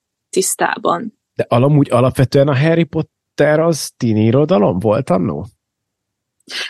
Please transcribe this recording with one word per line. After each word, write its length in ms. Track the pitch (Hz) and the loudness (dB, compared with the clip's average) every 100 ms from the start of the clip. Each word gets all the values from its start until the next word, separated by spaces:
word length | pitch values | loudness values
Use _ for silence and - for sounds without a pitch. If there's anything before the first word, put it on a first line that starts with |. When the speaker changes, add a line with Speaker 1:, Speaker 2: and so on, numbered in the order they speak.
| _ _ _ | _ _ _
Speaker 1:
tisztában. 880 | 185 - - 175 - - 170 220 _ _ | -4 -4 -2 -4 -2 -4 -4 -8 _ _
Speaker 2:
De 120 | - - | -8 -2
amúgy 420 | 120 143 147 - | 2 2 2 2
alapvetően 580 | 120 127 - 123 139 143 | 2 0 0 0 2 2
a 80 | 131 | 2
Harry 280 | 160 165 | 0 0
Potter 760 | 165 160 - _ _ - 147 151 | -2 -4 -8 _ _ -2 0 2
az 320 | 170 151 - - | 0 -2 -6 -6
tini 280 | 120 107 | -2 2
irodalom 540 | 113 131 151 196 190 90 | 2 2 2 2 0 0
volt 320 | 107 107 135 | 0 0 0
annó? 360 | 180 131 73 98 _ _ _ _ _ _ _ _ _ - - | -2 -2 -6 -12 _ _ _ _ _ _ _ _ _ -14 -12